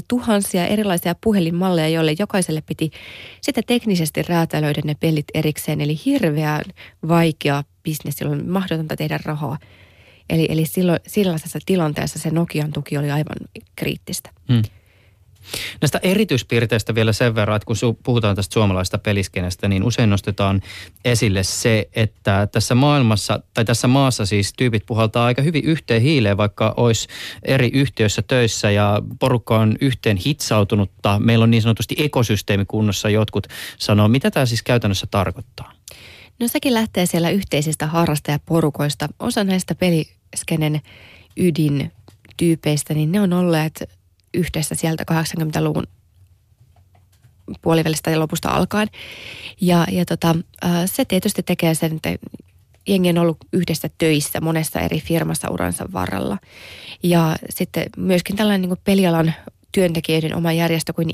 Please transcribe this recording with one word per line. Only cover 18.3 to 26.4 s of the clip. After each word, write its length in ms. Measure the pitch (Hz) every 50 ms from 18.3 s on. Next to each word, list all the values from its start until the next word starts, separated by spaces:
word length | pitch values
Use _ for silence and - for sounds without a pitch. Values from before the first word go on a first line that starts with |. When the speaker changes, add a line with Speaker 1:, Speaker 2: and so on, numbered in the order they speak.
| 98
Speaker 2:
tästä 180 | 101 92 - -
suomalaisesta 440 | 117 107 101 92 92 92 - -
peliskenestä, 680 | 98 - 110 101 101 95 - - 95 90 90 90 - -
niin 160 | 98 98 95 98
usein 260 | 120 - - 120 104
nostetaan 520 | 101 95 - 107 98 - 101 98 98 98 - - - - - - - _ -
esille 380 | 123 120 110 127 107 95 95 95
se, 460 | - - - - 120 110 107 - - -
että 520 | 117 110 107 - _ - 107 98 98 104 98
tässä 240 | - 101 - - 120
maailmassa, 640 | 123 143 147 147 143 123 113 107 98 - - 107 - - _ -
tai 120 | 123 110
tässä 220 | 123 117 - -
maassa 380 | 123 127 139 135 131 - - 107
siis 280 | 95 107 101 98 - -
tyypit 260 | - 127 120 110 104 -
puhaltaa 400 | - 120 113 113 110 - 120 120
aika 160 | 120 123 -
hyvin 220 | 139 170 165 143 -
yhteen 360 | 151 160 147 - - 117 113
hiileen, 360 | 120 151 160 131 107 101 101
vaikka 360 | 101